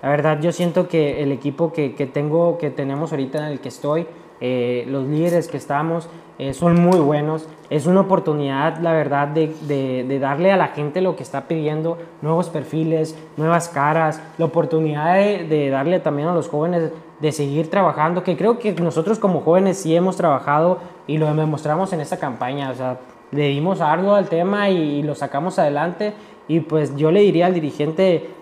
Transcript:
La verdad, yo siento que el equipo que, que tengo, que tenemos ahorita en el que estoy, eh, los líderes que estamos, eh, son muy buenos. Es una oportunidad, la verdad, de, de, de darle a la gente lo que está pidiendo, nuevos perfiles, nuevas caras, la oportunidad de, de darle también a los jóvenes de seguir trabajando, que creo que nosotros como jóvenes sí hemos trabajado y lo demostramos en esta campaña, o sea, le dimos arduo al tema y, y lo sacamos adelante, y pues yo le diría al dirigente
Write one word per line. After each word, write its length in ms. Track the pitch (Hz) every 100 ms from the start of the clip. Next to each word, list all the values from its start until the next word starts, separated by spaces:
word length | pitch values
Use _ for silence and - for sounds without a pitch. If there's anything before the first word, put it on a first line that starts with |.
La 60 | 135
verdad, 300 | 147 151 151
yo 120 | 165
siento 340 | 165 175 180 175
que 340 | 170 147 127
el 120 | 139
equipo 400 | 135 143 135 165
que, 240 | 156 139 104
que 100 | 135
tengo, 500 | 147 147 160 170 -
que 140 | 151
tenemos 400 | 127 139 139 156
ahorita 280 | 151 131 151
en 60 | 151
el 120 | 139
que 120 | 131
estoy, 360 | - 143 156 165 - - -
eh, 440 | 127 127 120 123 120
los 220 | 135 131
líderes 400 | 151 170 170 -
que 80 | 139
estamos, 520 | - 143 160 165 160 - - -
eh, 160 | 135
son 260 | 135 175 170
muy 200 | 175 180
buenos. 480 | 143 151 151 156 - - -
Es 160 | 151 143
una 160 | 190
oportunidad, 760 | 190 185 160 147 143 135 156 165
la 140 | 170
verdad, 340 | 160 143 139 147
de, 260 | 151 156 156
de, 420 | 151 143 135 127 131
de 120 | 139
darle 320 | 135 139 185
a 40 | 190
la 120 | 147
gente 320 | - 147 165
lo 160 | 185 160
que 80 |
está 240 | 131 135 -
pidiendo, 500 | 160 151 156 160 170 - -
nuevos 280 | 147 165 170
perfiles, 680 | 156 131 156 160 160 156 - - -
nuevas 320 | 156 170 165
caras, 520 | 143 143 156 156 147 - -
la 60 |
oportunidad 720 | 165 170 151 160 160 147 156 190
de, 280 | 202 202
de 260 | 165 151 139
darle 280 | 135 143 180
también 300 | 165 143 156
a 60 |
los 120 | 175 -
jóvenes 460 | 151 160 175 160 - - -
de 140 | 151
seguir 360 | 143 143 143 160
trabajando, 540 | 196 180 147 156 175
que 140 | 180 170
creo 240 | 208 233
que 140 | 208
nosotros 440 | 165 170 147 165 220
como 220 | 202 165
jóvenes 380 | 160 175 196 185
sí 180 | 156 170
hemos 180 | 185 180
trabajado 600 | 175 131 - 147 170 175 - - -
y 100 | 156
lo 80 | 151
demostramos 580 | 156 156 147 147 156 190
en 80 | 170
esta 160 | 143 180
campaña, 540 | 147 117 123 139 135
o 40 | 123
sea, 240 | 127 127 - - -
le 140 | 143 147
dimos 340 | 139 170 185
arduo 360 | 156 165 190 202
al 120 | 190
tema 420 | 165 180 208 202
y, 60 | 185
y 260 | 156 143
lo 100 | 147
sacamos 460 | 139 139 139 175 185
adelante, 540 | 156 143 165 175 208 208 - - -
y 100 | 165
pues 380 | 156 156 147 139
yo 160 | 156
le 80 | 190
diría 260 | 208 160 175
al 80 |
dirigente 720 | 180 147 - 147 160 190 165 - -